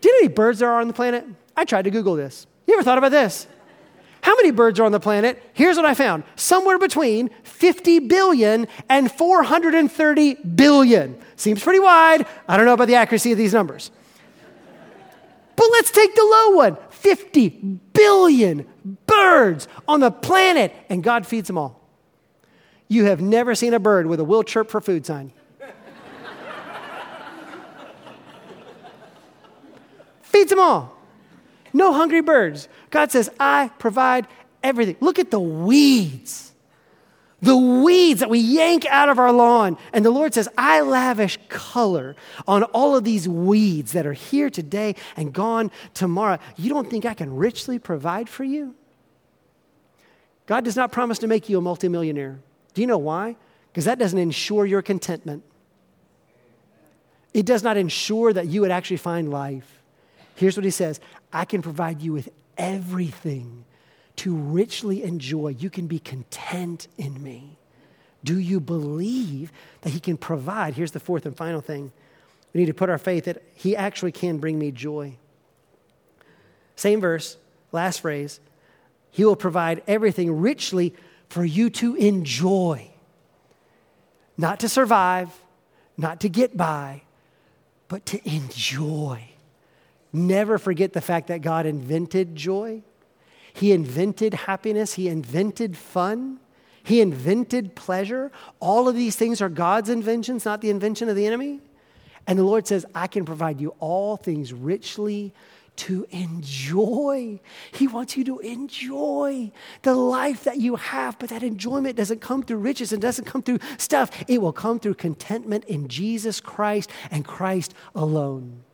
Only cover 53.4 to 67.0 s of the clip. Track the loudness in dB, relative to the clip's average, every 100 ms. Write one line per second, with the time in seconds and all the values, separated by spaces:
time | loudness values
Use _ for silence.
53.4 | _ _ _ -6 -4 0 -2 0 -2 -4
54.4 | -4 -2 0 -2 -2 -6 -6 -10 -10 -14
55.4 | _ _ _ _ _ _ _ _ _ _
56.4 | _ _ _ _ _ _ _ _ _ -4
57.4 | 0 0 0 -2 -2 -4 -6 0 0 0
58.4 | -2 -2 0 -2 -4 -8 -6 -6 -6 -6
59.4 | -8 -12 -16 _ _ _ _ _ _ -2
60.4 | -2 0 -4 -2 -4 -6 _ -20 _ -10
61.4 | -6 -6 -8 -8 -8 -6 -8 -8 -10 _
62.4 | _ -10 -8 -8 -8 -8 -8 -8 -10 -10
63.4 | -12 -20 _ _ _ _ _ -12 -8 -6
64.4 | -4 -4 -4 -6 -8 -8 -6 -10 -8 -8
65.4 | -8 -8 -12 -10 -8 -10 -10 -16 -16 -16
66.4 | -12 -10 -10 -12 -18 -14